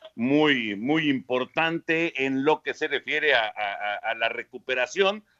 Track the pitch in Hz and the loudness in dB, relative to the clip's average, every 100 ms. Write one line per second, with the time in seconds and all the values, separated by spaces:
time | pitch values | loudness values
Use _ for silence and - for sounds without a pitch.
0 | - - 127 147 151 131 110 101 123 160 | -20 -4 2 4 4 2 -2 -4 0 0
1 | 151 131 - 127 127 160 165 165 - 165 | 0 -2 0 -2 -2 -2 -2 -2 -2 0
2 | 165 131 135 135 143 151 139 - 147 135 | 0 -2 -2 2 2 2 -2 -4 -2 -2
3 | 131 151 147 123 107 107 104 101 104 101 | -2 0 4 4 2 -2 -6 -4 -4 -4
4 | 110 113 113 117 107 123 - 127 123 180 | -4 -2 -2 -2 -10 -12 -4 -2 -2 2
5 | 196 214 _ | 0 0 _